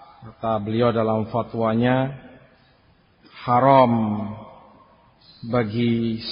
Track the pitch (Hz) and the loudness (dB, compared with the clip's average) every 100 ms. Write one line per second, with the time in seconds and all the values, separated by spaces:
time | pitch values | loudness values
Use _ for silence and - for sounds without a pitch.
0 | - - 117 - 117 110 104 110 120 113 | -20 -20 -20 -8 -4 -4 -2 0 0 0
1 | 110 110 107 120 110 117 113 113 123 127 | 0 0 -2 -4 -6 -4 -2 2 2 0
2 | 135 139 - - - _ _ _ _ _ | -2 -8 -18 -20 -20 _ _ _ _ _
3 | _ _ _ - - 123 131 135 127 117 | _ _ _ -14 0 2 6 6 6 4
4 | 110 104 104 107 - - - - _ _ | 0 -4 -6 -12 -16 -20 -20 -20 _ _
5 | _ _ _ - 117 123 107 110 120 117 | _ _ _ -18 -4 -2 -2 -2 0 0
6 | 117 113 - | -2 -4 -6